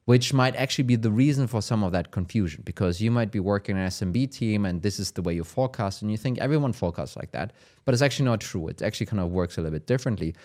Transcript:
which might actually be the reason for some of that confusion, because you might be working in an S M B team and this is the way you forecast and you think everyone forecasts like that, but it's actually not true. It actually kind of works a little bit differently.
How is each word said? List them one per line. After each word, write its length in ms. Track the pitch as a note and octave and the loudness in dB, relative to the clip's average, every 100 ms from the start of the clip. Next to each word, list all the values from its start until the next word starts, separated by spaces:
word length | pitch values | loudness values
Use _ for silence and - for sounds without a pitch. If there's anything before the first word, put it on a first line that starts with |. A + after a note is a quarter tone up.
| - | 4
which 260 | B2 B2 | 4 6
might 240 | C3+ B2+ B2+ | 2 2 2
actually 280 | C3+ - | -2 0
be 120 | B2 A#2 | 2 2
the 140 | A2+ | 4
reason 360 | G#2+ D3 C#3 A#2+ | 4 4 4 0
for 140 | A2+ | -2
some 220 | - A2+ | 0 0
of 80 | F#2+ | 2
that 180 | F2+ - | 0 -2
confusion, 520 | G2 F2 A2+ F2 - | -4 -2 0 0 -2
because 360 | - - F#2 E2+ | -8 0 0 2
you 100 | A2+ | 0
might 200 | A#2+ G#2+ | 2 0
be 80 | G#2 | 0
working 380 | F#2+ G2+ - F#2+ | 0 0 0 -2
in 60 | |
an 40 | F#2 | -2
S 160 | - | -2
M 100 | F#2 | 0
B 140 | A2 C3 | 0 -2
team 380 | - A2+ G#2+ | -2 0 2
and 160 | G2 F2 | 0 0
this 160 | G2+ G2 | -2 -2
is 140 | F#2 | -4
the 100 | - | -4
way 120 | E2+ | -2
you 100 | E2+ | -2
forecast 580 | D#2+ - B2+ - G2 - | -2 -2 -2 -2 -4 -4
and 80 | G#2+ | -4
you 60 | A2 | -2
think 220 | C3+ B2 | -2 -2
everyone 340 | C3+ D3+ C3+ | 0 2 0
forecasts 440 | - F2 E2+ C#2 - | 0 -2 -2 -8 -10
like 160 | - | -10
that, 200 | - E2 - - _ | -8 -8 -10 -20 _
but 80 | - | 0
it's 100 | A#2+ | 2
actually 220 | C#3 C3+ | 2 2
not 160 | B2+ A2 | 2 0
true. 260 | - F#2 D#2+ | -2 -6 -6
It 160 | - | -4
actually 240 | G#2+ - G2 | -4 -4 -2
kind 140 | G#2 | -2
of 100 | F2 | 0
works 280 | F2+ E2+ - | 0 -2 -2
a 20 | |
little 160 | D#2+ D#2 | -4 -4
bit 80 | - | 0
differently. 480 | B2+ B2+ G2+ D#2+ - | 0 0 -2 -4 -6